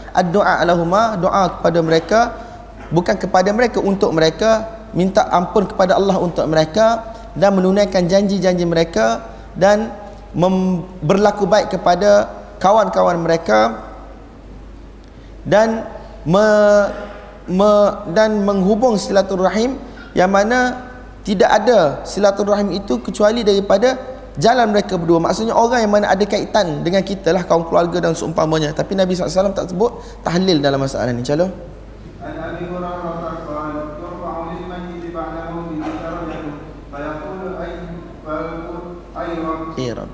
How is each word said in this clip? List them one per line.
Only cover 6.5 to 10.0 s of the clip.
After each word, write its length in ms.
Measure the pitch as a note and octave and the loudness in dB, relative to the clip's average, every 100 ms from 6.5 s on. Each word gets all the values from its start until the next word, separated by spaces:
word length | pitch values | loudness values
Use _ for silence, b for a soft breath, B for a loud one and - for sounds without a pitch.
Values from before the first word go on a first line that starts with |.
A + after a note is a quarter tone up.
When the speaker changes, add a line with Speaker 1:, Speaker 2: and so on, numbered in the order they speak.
| D#3 D#3 G#3+ A3 A3+ - B B | 2 2 2 2 0 -6 B B
Speaker 1:
dan 240 | - G3 G3 | 0 2 4
menunaikan 480 | F#3 G3 G3+ G3 F3 | 2 2 2 2 2
janji-janji 560 | G3 G3+ G3 F#3 F3+ | 2 2 0 0 2
mereka 640 | E3+ E3 E3+ G#3+ A3+ A3+ - B B - | 2 2 0 0 0 0 -8 B B 2
dan 320 | F#3+ G#3 A3+ - | 4 4 0 -8